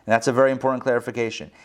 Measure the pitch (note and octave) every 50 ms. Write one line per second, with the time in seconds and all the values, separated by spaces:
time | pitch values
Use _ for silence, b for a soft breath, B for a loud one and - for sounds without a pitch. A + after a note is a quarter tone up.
0 | b - A2 A2+ - C#3 B2 B2 C3+ C3+ C3+ B2+ C3 C3 C3 B2 - C3+ A#2+ A#2+
1 | A#2 - G#2 A#2 A#2 A2+ A2 - - D2+ b b b